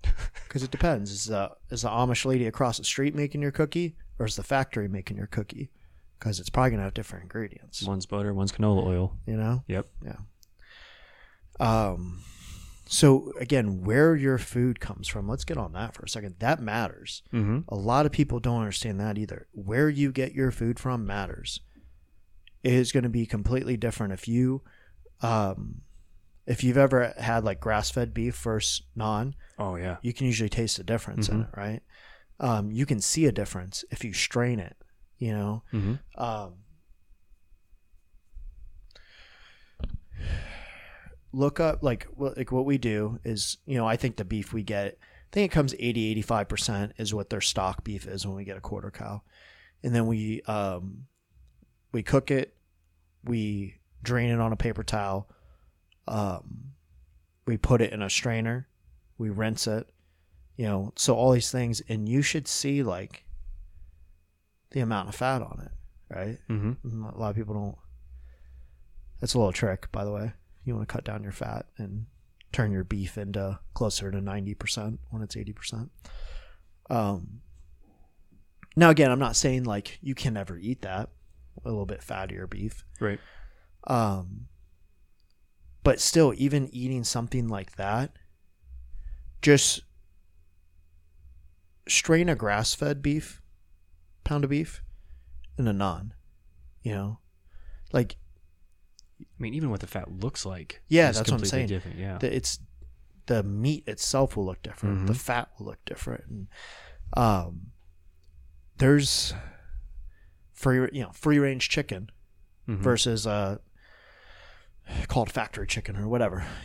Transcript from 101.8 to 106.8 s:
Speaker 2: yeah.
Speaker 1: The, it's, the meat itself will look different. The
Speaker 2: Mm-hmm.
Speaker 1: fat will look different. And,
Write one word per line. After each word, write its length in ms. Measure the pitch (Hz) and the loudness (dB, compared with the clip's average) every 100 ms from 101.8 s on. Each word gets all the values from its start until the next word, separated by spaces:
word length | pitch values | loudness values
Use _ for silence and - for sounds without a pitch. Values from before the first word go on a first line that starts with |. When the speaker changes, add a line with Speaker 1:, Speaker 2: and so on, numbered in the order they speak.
| 87 85 | -4 -6
Speaker 2:
yeah. 200 | 98 92 | -6 -2
Speaker 1:
The, 160 | 127 131 | 0 0
it's, 220 | - - - - - - - - - | -2 -6 -10 -18 -18 -20 -20 -10 0
the 160 | 117 | 0
meat 420 | 98 101 131 151 - | 0 0 0 0 -4
itself 480 | - - 135 131 107 | -4 0 2 2 0
will 80 | 95 | -4
look 160 | 90 | -4
different. 440 | 110 - 104 95 95 | -10 -2 0 2 2
The 60 | |
Speaker 2:
Mm-hmm. 60 | 127 | 0
Speaker 1:
fat 280 | - 120 - - | 0 -2 -2 -8
will 80 | 104 | -12
look 180 | - - | -12 -12
different. 380 | - - 117 - | -8 -6 -8 -10
And, 180 | 113 95 - - - | -12 -12 -14 -18 -18